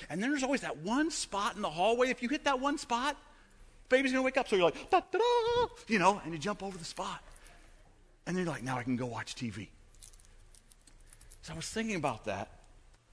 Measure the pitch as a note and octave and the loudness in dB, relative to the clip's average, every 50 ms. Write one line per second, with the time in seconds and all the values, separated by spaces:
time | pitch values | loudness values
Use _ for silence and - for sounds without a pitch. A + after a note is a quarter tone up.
0 | - - - E3+ G3+ B3+ D4 C#4+ C4 B3+ C#4+ B3 - E3 D3 C#3 D#3 F#3 A3+ C4+ | -12 -8 -6 -4 -2 0 0 0 0 0 0 -2 -2 -4 -8 -6 -4 -2 0 2
1 | D#4 E4 D4+ - - - - G3 G3+ A3+ D#3+ F#3 G#3 F3 D3+ D#3+ F3+ G#3+ A#3 A#3+ | 2 0 -2 -4 -6 -4 -4 -2 -2 -2 -2 -2 -4 -4 0 2 2 4 4 4
2 | B3+ C4 B3+ - B3 A#3 C4+ D4+ - C#4+ C#4 B3+ B3+ C#4+ C#4+ D4+ - - - A#3 | 4 2 2 0 -2 -2 -2 0 2 2 2 2 2 0 0 -2 -2 -2 -2 -2
3 | B3 D4 C#4+ - - - - - - - - - - - - - - - B3+ C4 | 0 -2 -4 -4 -8 -20 -20 -20 -20 -20 -20 -20 -20 -20 -20 -18 -2 4 4 4
4 | C4+ C4+ B3+ C4 C4 C4 B3+ C4+ B3 - A3+ F#3+ F3 E3 - - - - - F4+ | 4 4 2 2 2 2 2 0 2 4 4 6 6 4 4 2 0 2 2 2
5 | - - - F#4 A4 A#4+ A#4+ A#4+ A4+ A4+ A#4+ A#4+ A#4+ - - - - - A3 G#3 | 4 2 0 2 4 4 4 4 4 2 2 2 2 0 -2 -6 -4 0 2 4
6 | E3+ F#3 G#3 G3 - D3+ E3+ D#3+ C#3 G3+ G#3 - F#3+ G3 F#3+ F3+ E3 - - - | 6 4 4 2 0 -6 -6 -6 -4 -4 -6 -6 -6 -10 -10 -10 -12 -10 -8 -8
7 | F#3 G3+ F3+ - - - - - - - - - - - - - - - - - | -8 -8 -8 -10 -12 -16 -20 -20 -20 -20 -20 -20 -20 -20 -20 -20 -20 -20 -20 -20
8 | - - - _ - - F3 F#3 F#3 E3+ D3 B2 G#2+ C3 C3 B2 A#2+ B2 B2+ A#2 | -20 -20 -20 _ -8 -4 -2 -2 0 -2 -4 -4 -4 -4 -4 -4 -2 -2 -2 -2
9 | C3 B2 A#2 G#2+ G#2+ - - - B2+ A#2 F#2+ G#2+ G2 - - - - - - - | -2 -4 -6 -6 -8 -8 -8 -6 -6 -6 -6 -8 -10 -12 -16 -20 -20 -20 -20 -20
10 | - - - - - - - - - - - - - - - - - - - - | -20 -20 -20 -20 -20 -20 -20 -20 -20 -20 -20 -20 -20 -20 -20 -20 -20 -20 -20 -20
11 | - - - - - - - - - - D#3+ E3 D#3+ - - A3 A3+ A3+ G#3+ F3 | -20 -20 -20 -20 -20 -20 -20 -18 -14 -12 -10 -8 -8 -6 -4 -4 -2 -2 -2 -2
12 | C#3+ C#3+ A#2 G#2 - G#2+ G2 G2 G#2 - - - - - - - - - - - | 0 -2 -2 -4 -4 -6 -4 -4 -6 -8 -12 -18 -20 -20 -20 -20 -20 -20 -20 -20
13 | _ _ | _ _